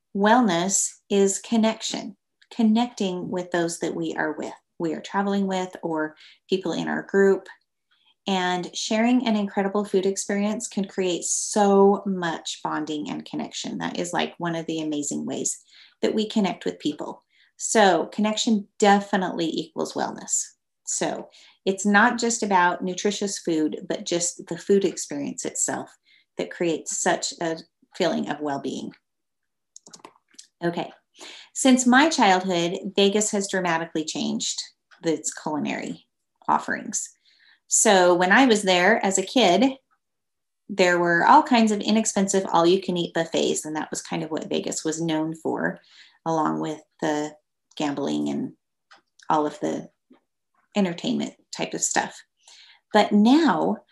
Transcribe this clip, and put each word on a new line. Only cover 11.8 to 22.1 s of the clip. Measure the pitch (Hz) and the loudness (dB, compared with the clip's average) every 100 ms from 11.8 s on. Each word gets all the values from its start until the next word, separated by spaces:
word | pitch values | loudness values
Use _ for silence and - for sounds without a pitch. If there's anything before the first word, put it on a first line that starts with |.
| 196 196 202 | 6 4 -2
much | 185 170 160 - - | -4 -4 -6 -8 -10
bonding | 160 156 151 151 147 | -6 -6 -6 -6 -6
and | - | -10
connection. | - 151 147 - - - | -10 -10 -10 -10 -10 -6
That | 170 - | -6 -6
is, | 175 | -4
like, | 160 156 - | -2 -4 -4
one | 170 | -6
of | 165 | -6
the | 160 160 | -6 -6
amazing | 156 147 143 151 147 | -4 -4 -4 -6 -6
ways | 135 - - _ - - - | -6 -6 -8 _ -20 -20 -6
that | - | -2
we | 220 214 | -2 -2
connect | 220 196 - | 0 0 -2
with | 180 - | -8 -6
people. | - - - - _ _ _ - | -6 -6 -12 -14 _ _ _ -12
So | - 226 190 165 - | 0 4 6 4 0
connection | - 214 214 - 208 - - | -2 -2 0 0 0 -2 2
definitely | 202 202 202 196 185 - 165 | 6 6 4 -2 -2 -2 -4
equals | - 160 - - | -4 -8 -6 -6
wellness. | - 65 - - - - _ _ _ - | -4 -6 -8 -6 -4 -6 _ _ _ -8
So | - 156 - - - - _ | -4 -4 -6 -12 -20 -20 _
it's | - 196 208 | -4 -2 4
not | 202 233 | 6 6